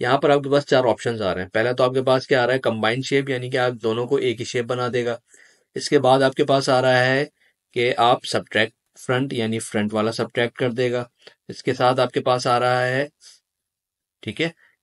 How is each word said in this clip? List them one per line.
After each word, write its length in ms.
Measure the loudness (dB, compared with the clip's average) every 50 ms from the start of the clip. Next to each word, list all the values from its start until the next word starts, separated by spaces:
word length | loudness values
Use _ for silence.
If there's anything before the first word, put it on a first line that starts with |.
यहाँ 160 | -2 0 0 2
पर 140 | 4 4
आपके 180 | 2 2 2 2
पास 160 | 0 0 2
चार 200 | 2 2 2 4
ऑप्शंस 360 | 2 0 0 -2 -6 -4 -2
आ 100 | -2 -2
रहे 120 | -2 -4 -6
हैं। 60 | -4
पहला 200 | -2 0 0 0 0
तो 100 | 0 0
आपके 180 | 0 0 0
पास 240 | 0 2 2 0 2 0
क्या 140 | 0 2
आ 40 | 2
रहा 80 | 2 0
है, 60 | 0
कंबाइंड 440 | 0 -2 -2 0 0 -2 -2 -2 -4
शेप, 260 | -2 0 -2 0 0
यानी 200 | -4 -6 -6 -4
कि 80 | -2 0
आप 160 | 0 0 -2
दोनों 300 | -2 -2 -2 -2 -2 -2 -2
को 120 | -2 0
एक 180 | 0 -2 -2 -4
ही 60 | -6
शेप 200 | -6 -4 -4 -4
बना 220 | -2 -4 -4 -4 -4
देगा। 280 | -2 -2 -2 -4 -6 -8 _ _ _ -20 -20 _ _ _ _ _ -12
इसके 240 | -10 -6 0 0 2
बाद 240 | 4 4 4 6 4
आपके 200 | 2 2 0 0
पास 240 | 2 2 0 2 2
आ 100 | 2 2
रहा 180 | 4 4 4 4
है 260 | 4 2 2 0 -2 -4 _ _ _ _ _ _ _ _ -4
कि 160 | -2 0 0 2
आप 320 | 2 4 4 4 2 0
सब्ट्रैक्ट 480 | -4 -4 -4 -4 -2 -2 -2 -2 -2 _ _ _ _ _ -16
फ्रंट, 340 | -6 -4 -2 -2 -2 -4 -4
यानी 260 | -4 -4 -2 -4 -4
फ्रंट 320 | -6 -4 -4 -4 -2 -2 -2
वाला 180 | -2 -2 -2 -2
सब्ट्रैक्ट 440 | -4 -6 -4 -2 -2 -2 -2 _ -2
कर 140 | -4 -2 0
देगा। 340 | 0 -2 -2 -2 -4 -6 -8 _ _ _ -20 _ _ _ -18
इसके 240 | -16 -8 -4 -4 -2
साथ 260 | 2 2 2 2 2
आपके 200 | 0 0 -2 -4
पास 260 | 0 0 0 0 2 0
आ 100 | 0 2
रहा 240 | 2 2 0 0
है, 280 | 0 0 0 -2 -4 -4 _ _ _ -20 -20 _ _ _ _ _ _ _ _ _ _ _ _ _ _ _ _ _ -12
ठीक 180 | -12 -6 -4
है, 120 | -6 -6 -6 _ _ _ _ _